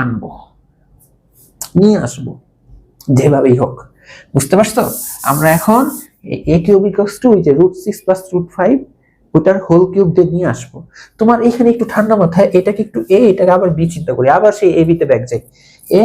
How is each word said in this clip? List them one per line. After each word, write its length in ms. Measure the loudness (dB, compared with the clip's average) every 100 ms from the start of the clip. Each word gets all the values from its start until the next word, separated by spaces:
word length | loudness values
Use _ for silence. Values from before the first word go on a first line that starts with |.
আনবো, 280 | -6 -6 -10 -16 -20 _ _ _ _ _ _ _ _ _ _ -20 -6 0
নিয়ে 180 | 2 0 -4
আসবো, 260 | -10 -14 -16 _ _ _ -20 _ _ -2 0
যেভাবেই 380 | 2 2 2 0
হোক, 140 | -2 -6 -20 _ _ -20 _
বুঝতে 200 | -4 0 0
পারছো? 240 | 0 -2 -4 -6 -14 -8 -4
আমরা 180 | 0 0 0
এখন 260 | 2 0 0 -6 -14 _ -12
এই 60 | -8 -2
a 20 | 0 2
cube 200 | 2 2
equals 260 | -2 -4 -2
to 60 | 2 2
ওই 60 | 2
যে 60 | 2
root 140 | 2 0
six 120 | -10 -6 -4
plus 160 | -4 -4
root 140 | -8 -6 -2
five, 220 | 0 -2 -4 _ _ _ _ 0
ওটার 220 | 0 0 2
হোল 180 | 2 2
কিউব 160 | 0 0 2
দিয়ে 140 | 0
নিয়ে 140 | 0 -4
আসবো। 240 | -6 -10 -20 -20 -20 -14 -2
তোমার 180 | 0 2 0
এখানে 200 | 0 0
একটু 120 | 0 -2
ঠান্ডা 220 | -2 0 0
মাথায় 260 | 0 2 2 2
এটাকে 220 | 0 -4 -6
একটু 140 | -6 0 2
এ, 20 | 4
এটাকে 200 | 2 2 2
আবার 120 | 0 0
বি 80 | -2 -4
চিন্তা 160 | -6 -2
করি, 100 | 2 4
আবার 140 | 2 2
সেই 120 | 2 2
এ 20 | 2
বিতে 160 | 2 0
ব্যাক 100 | -2 -2
যাই, 120 | -8 -10 _ _ _ -2
এ 20 | 2